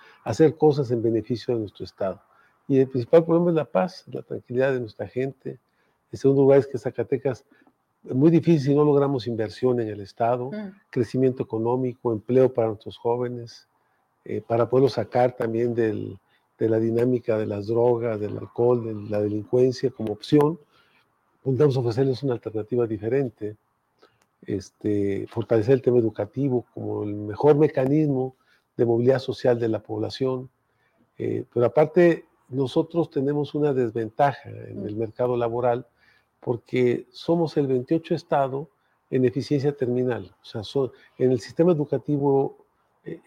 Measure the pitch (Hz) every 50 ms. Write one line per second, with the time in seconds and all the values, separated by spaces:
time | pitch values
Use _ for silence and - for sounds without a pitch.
0 | - - - _ - 131 110 - 160 147 123 - 151 156 139 147 139 117 123 117
1 | 110 117 113 113 - - 123 110 - - 123 113 107 95 - - 95 - - -
2 | 101 95 90 - _ _ _ _ _ _ _ _ _ - 139 131 135 131 - 127
3 | 120 - - 170 165 165 165 170 175 175 165 156 143 - - 185 185 175 - -
4 | - - 127 - - - - 110 - - 123 123 131 139 135 127 120 107 - -
5 | 113 - - 123 131 139 135 _ - 135 131 - _ _ _ _ _ _ _ _
6 | _ _ - - - 135 139 139 139 131 139 139 131 - - 117 - 127 - -
7 | 113 - 139 123 - 139 117 - _ _ _ _ _ _ _ _ _ _ _ _
8 | - - 135 127 143 170 170 165 - 165 170 151 127 143 139 147 151 147 139 143
9 | 139 139 143 127 - 120 117 107 110 107 - - 123 127 123 120 113 107 104 101
10 | 98 95 - - 120 113 123 123 123 135 208 214 208 190 - _ _ _ - 131
11 | 113 - - 131 131 131 123 - 113 - 113 110 113 117 123 131 131 123 120 _
12 | - 123 113 104 - - 123 131 131 127 127 123 113 113 104 101 - 104 92 -
13 | - 120 120 123 123 123 123 120 117 117 - - _ _ _ _ _ _ _ _
14 | _ _ _ _ - - 104 104 - - 113 117 117 - 123 131 135 127 - 120
15 | 104 - - 123 123 127 127 - 120 113 113 113 120 120 117 120 113 110 104 104
16 | 104 104 98 - _ _ _ _ _ _ _ - 120 110 113 113 113 113 113 117
17 | 120 127 127 117 - - 110 110 110 107 104 101 101 107 113 117 117 123 120 117
18 | 117 120 110 104 104 104 107 110 - - - - 120 123 123 120 110 113 110 104
19 | 101 104 104 104 104 104 104 107 101 - - 127 127 131 123 - - 123 - -
20 | 110 107 104 - - - 151 147 143 151 170 - _ _ _ _ _ _ _ _
21 | _ _ _ _ _ _ _ _ - 131 135 120 151 143 123 135 120 120 107 123
22 | 139 135 127 - 143 135 120 110 - 107 101 110 104 - 123 120 120 107 110 95
23 | 110 113 123 139 139 120 - - 104 104 104 - _ _ _ _ _ _ _ _
24 | _ _ _ _ _ _ _ _ - - 104 95 92 - _ _ - 107 104 101
25 | 101 101 98 101 - - - 120 110 - 120 113 101 107 139 127 - 127 123 123
26 | 113 107 104 - 104 101 - 123 139 139 127 120 - _ - 113 110 104 104 104
27 | 104 104 104 104 104 104 101 - - 147 151 143 156 147 - 139 131 131 143 156
28 | 156 147 135 127 131 131 - _ _ _ _ _ _ _ _ - 123 117 117 113
29 | 120 127 131 127 - - 117 - - 131 120 120 117 113 110 104 - - 110 107
30 | 107 107 - - 135 131 127 127 127 - _ _ _ _ _ _ _ _ _ _
31 | _ _ _ - 113 113 110 110 123 _ - 123 120 113 - 151 156 151 - 180
32 | 175 170 160 - - _ _ _ _ - 127 131 139 123 - 160 156 - - 170
33 | 156 - - 147 135 143 147 147 147 - - 147 151 147 135 131 123 113 110 117
34 | 113 107 - - 143 143 127 - - 107 107 107 110 110 107 104 98 107 104 110
35 | 113 107 - - 123 123 123 120 117 117 113 123 123 123 120 123 - _ _ _
36 | _ _ _ _ _ _ _ _ - 131 123 113 _ - - 127 123 123 117 -
37 | - _ - - - - 170 175 165 147 - 160 143 131 131 127 127 - 165 165
38 | 165 - 175 147 - - 160 143 139 131 131 139 156 - _ _ _ _ _ _
39 | _ - 139 131 127 123 123 139 117 - 147 139 127 147 143 - 135 120 123 123
40 | 127 127 117 110 95 92 _ _ - - - 117 101 - - 139 135 120 - -
41 | _ _ _ - 127 127 131 117 - - - - 165 180 175 147 147 - 143 131
42 | - - 147 139 139 143 139 135 139 - - _ _ _ _ _ _ _ _ _
43 | - - 165 - -